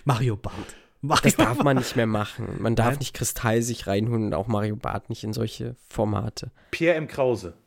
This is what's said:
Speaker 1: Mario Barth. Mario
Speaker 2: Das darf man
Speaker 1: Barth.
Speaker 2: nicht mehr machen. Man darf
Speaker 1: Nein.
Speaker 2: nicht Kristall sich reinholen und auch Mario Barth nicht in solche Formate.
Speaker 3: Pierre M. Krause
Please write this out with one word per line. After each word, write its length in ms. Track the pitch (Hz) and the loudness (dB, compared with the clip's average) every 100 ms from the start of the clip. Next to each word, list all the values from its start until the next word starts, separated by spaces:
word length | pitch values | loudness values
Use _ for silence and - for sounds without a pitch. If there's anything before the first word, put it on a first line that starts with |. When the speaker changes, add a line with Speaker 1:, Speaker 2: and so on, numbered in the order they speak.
| - | 0
Speaker 1:
Mario 300 | 117 127 104 | 2 2 0
Barth. 180 | - - - - - _ | -4 -8 -12 -16 -20 _
Mario 220 | 139 151 | 0 4
Speaker 2:
Das 140 | - - | 4 4
darf 200 | 320 120 | 4 4
man 80 | |
Speaker 1:
Barth. 120 | 143 135 | 4 4
Speaker 2:
nicht 180 | 120 123 | 2 0
mehr 100 | 113 | 2
machen. 500 | 107 104 - 104 92 | 0 -2 -6 -8 -2
Man 160 | 107 113 | 0 2
darf 140 | 117 | 2
Speaker 1:
Nein. 80 | 139 | 2
Speaker 2:
nicht 160 | 131 | -4
Kristall 480 | - 117 - 117 113 | -4 -4 -2 2 2
sich 240 | 117 117 - | 2 -4 -2
reinholen 400 | 98 113 117 107 | 0 2 0 0
und 80 | |
auch 140 | 80 107 | -2 0
Mario 280 | 104 107 107 | 0 0 -2
Barth 320 | - 104 - | -4 -6 -6
nicht 160 | 117 | -8
in 80 | 110 | -6
solche 440 | 110 113 - 120 120 - | -4 -4 -4 -10 -10 -8
Formate. 640 | - 107 104 113 - 135 - _ | -2 0 0 -2 -6 -12 -14 _
Speaker 3:
Pierre 260 | - 165 160 | 0 2 2
M. 120 | 151 | -2
Krause 460 | - 131 113 92 - | 0 2 0 -4 -16